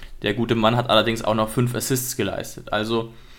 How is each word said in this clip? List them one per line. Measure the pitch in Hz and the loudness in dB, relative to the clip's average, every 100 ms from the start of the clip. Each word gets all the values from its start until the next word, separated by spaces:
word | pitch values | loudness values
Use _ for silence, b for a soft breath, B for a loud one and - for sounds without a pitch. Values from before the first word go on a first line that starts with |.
| b - | b -6
Der | - | -2
gute | 104 113 | 0 2
Mann | 117 110 123 | 4 4 4
hat | 120 | 4
allerdings | 110 110 113 | 4 4 0
auch | - | 0
noch | 110 110 | 0 0
fünf | - 120 | 2 0
Assists | 117 - 131 - - | 0 -2 -2 -2 -2
geleistet. | 101 92 - - - | -2 -2 -8 -12 -4
Also, | 104 110 113 117 b b | -4 0 -2 -2 b b